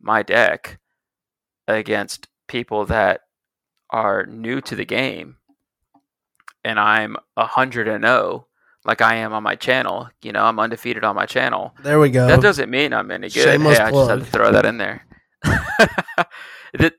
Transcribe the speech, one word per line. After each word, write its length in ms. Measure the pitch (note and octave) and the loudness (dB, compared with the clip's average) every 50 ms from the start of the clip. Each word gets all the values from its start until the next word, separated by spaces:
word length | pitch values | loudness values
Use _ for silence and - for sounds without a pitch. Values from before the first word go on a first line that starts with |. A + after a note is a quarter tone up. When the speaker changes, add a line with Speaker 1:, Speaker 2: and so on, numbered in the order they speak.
Speaker 1:
my 220 | - G#2+ A2 G#2+ | -4 -2 0 0
deck 560 | G2+ - F#2 A#2+ A2 - - - - - - - _ _ _ _ _ _ _ _ _ _ _ _ _ _ _ _ _ | 0 2 2 2 2 2 0 -2 -8 -14 -20 -20 _ _ _ _ _ _ _ _ _ _ _ _ _ _ _ _ _
against 600 | - A2 A2 G#2+ G#2+ G#2+ G2+ G2+ - - - - - _ _ _ | -4 -4 -4 -2 -4 -4 -4 -4 -6 -12 -16 -18 -20 _ _ _
people 380 | - - A#2+ A#2+ - A2 G#2+ G2+ | -10 -10 -10 -8 -6 -4 -4 -4
that 360 | G2+ A2+ A2 G2 F#2 F#2 - _ _ _ _ _ _ _ _ _ _ _ _ _ - | -2 0 2 2 2 0 -2 _ _ _ _ _ _ _ _ _ _ _ _ _ -6
are 360 | - A2+ A2 G2+ G2+ G2+ F#2+ | -4 -2 0 0 0 -2 -4
new 340 | - - A2+ A2+ A2+ C3 C#3 | -6 -10 -10 -8 -6 -6 -6
to 160 | C3 - A2+ | -6 -8 -8
the 80 | G2+ - | -8 -8
game 520 | - G#2+ A#2 C3+ B2+ G2+ E2+ E2 - - _ _ _ _ _ _ _ _ _ _ _ _ _ _ _ _ _ _ _ _ _ _ - - _ - | -4 -4 -4 -4 -4 -6 -10 -14 -18 -20 _ _ _ _ _ _ _ _ _ _ _ _ _ _ _ _ _ _ _ _ _ _ -20 -16 _ -6
and 140 | A2+ A2 G#2+ | -4 -2 0
I'm 380 | G#2 G#2+ G#2+ A2 G#2+ G#2+ G#2+ - - _ - | 2 2 2 0 0 -4 -8 -12 -16 _ -4
a 100 | A2+ A2+ | -2 -2
hundred 420 | - - B2+ C3 C3 A#2+ A#2+ G#2+ A2 | 0 0 0 0 0 -2 -4 -4 -4
and 160 | G#2+ G#2 A2 | -2 0 2
oh, 420 | A#2 B2+ A2+ G2 F2 A2+ B2+ - _ _ _ _ _ _ _ - | 2 2 2 2 -2 -6 -8 -12 _ _ _ _ _ _ _ -4
like 160 | A2 A2+ - | -2 0 2
I 160 | A#2 A2+ A2+ | 2 2 2
am 160 | A2+ A2 G#2+ | 0 -4 -6
on 100 | A2 G#2+ | -6 -4
my 140 | G#2+ G#2 G2+ | -4 -4 -4
channel, 520 | - - B2+ B2+ C3 A#2+ F#2+ F2+ A2 B2 A#2+ _ _ | -2 -2 -2 0 0 -2 -4 -6 -8 -10 -12 _ _
you 80 | - A2+ | -12 -8
know, 120 | G#2 G#2 G#2+ | -2 0 0
I'm 160 | A2+ A2+ G#2+ | 0 0 0
undefeated 420 | A2 A2+ A#2 - - A#2+ A2+ G#2+ A2 | -2 -4 -4 -6 -8 -8 -6 -2 -2
on 120 | G#2+ G2+ | -2 -2
my 100 | F#2+ G2+ | -2 -4
channel. 480 | - - B2+ C3 B2 A#2+ F#2+ - - - - | -4 -2 -2 -2 -2 -2 -4 -6 -8 -14 -8
Speaker 2:
There 160 | C3+ C#3+ D3+ D3+ | -2 2 4 4
we 120 | D3 C#3 | 4 4
go. 160 | B2 B2+ B2+ B2+ | 4 4 4 6
Speaker 1:
That 140 | B2+ C3 | 6 6
doesn't 280 | B2+ G#3 F#3+ C#3 A#2 A2 | 6 4 2 0 -2 -4
mean 220 | B2+ C3+ D3 C#3 | -2 -2 -2 -2
I'm 180 | - G#2+ G2+ G2+ | -2 -4 -6 -6
any 180 | F#2 G2 G2 G#2 | -8 -10 -8 -4
good. 140 | - - C3+ | 0 2 4
Speaker 2:
Shameless 340 | C3 C3+ D3 D3+ D3+ D3 C#3+ | 4 4 4 4 4 4 4
Speaker 1:
Hey, 60 | G#2+ | 4
I 60 | A2 | 4
just 180 | C#3 C#3 C3 A2+ | 2 2 4 2
had 80 | G#2+ G#2 | 2 -2
Speaker 2:
plug. 60 | - | -2
Speaker 1:
to 40 | - | -4
throw 220 | - G#2+ G#2+ A2 | 0 2 2 4
that 140 | G#2+ G#2 G#2 | 4 4 4
in 100 | G#2+ A#2 A2+ | 2 0 -4
there. 260 | G2 G2+ - - _ _ - _ _ _ _ _ - | -6 -8 -8 -10 _ _ -20 _ _ _ _ _ -2
<laughs> 840 | - - - - - G#5+ - - - - - - - - E3+ E3+ - - - - - - - - - - | 0 0 0 -2 -2 0 2 2 2 0 -4 -8 -6 -4 -4 -4 -4 -6 -20 -20 -20 -20 -20 -20 -6 0
That, 180 | - D#3+ E3 - | 0 0 0 2